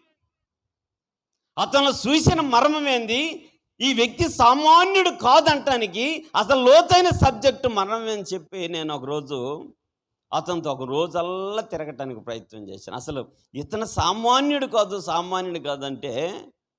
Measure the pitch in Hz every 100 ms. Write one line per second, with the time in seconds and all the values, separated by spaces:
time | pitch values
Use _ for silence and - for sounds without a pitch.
0 | _ _ _ _ _ _ _ _ _ _
1 | _ _ _ _ _ - 202 277 277 -
2 | 233 302 - 339 285 240 285 302 294 247
3 | 220 240 320 302 - _ _ - 247 240
4 | 233 233 330 - 240 262 311 330 370 392
5 | 370 - 240 294 311 294 285 247 214 175
6 | 269 320 - 170 214 269 247 302 339 359
7 | 359 - 269 226 269 262 254 214 196 226
8 | 220 214 190 185 151 196 170 170 156 147
9 | 131 151 135 139 123 151 302 _ _ _
10 | _ _ - 151 160 175 151 127 127 139
11 | 170 175 170 185 196 214 220 165 151 127
12 | 135 117 120 117 92 110 104 95 - 110
13 | 123 143 113 _ _ 127 147 214 214 -
14 | 165 202 226 254 285 285 269 226 202 196
15 | 165 165 180 185 185 170 139 143 135 127
16 | 139 120 170 208 - _ _